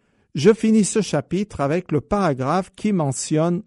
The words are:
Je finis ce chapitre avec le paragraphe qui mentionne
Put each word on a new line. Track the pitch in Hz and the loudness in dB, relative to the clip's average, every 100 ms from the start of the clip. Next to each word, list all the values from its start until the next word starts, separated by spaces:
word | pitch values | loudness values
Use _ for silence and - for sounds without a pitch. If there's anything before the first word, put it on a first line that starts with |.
| _ _ _ | _ _ _
Je | 170 170 | 0 4
finis | 220 220 220 190 | 4 4 4 2
ce | 220 | 0
chapitre | 190 151 - 180 208 - | -2 -4 -4 -4 -4 -4
avec | 139 170 - | -2 -2 -2
le | 151 | -4
paragraphe | - 202 185 127 131 175 185 - | -2 -2 -2 -2 -2 -2 -4 -6
qui | 214 | -2
mentionne | 190 143 127 - 151 170 175 | 0 -2 -4 -2 0 0 -2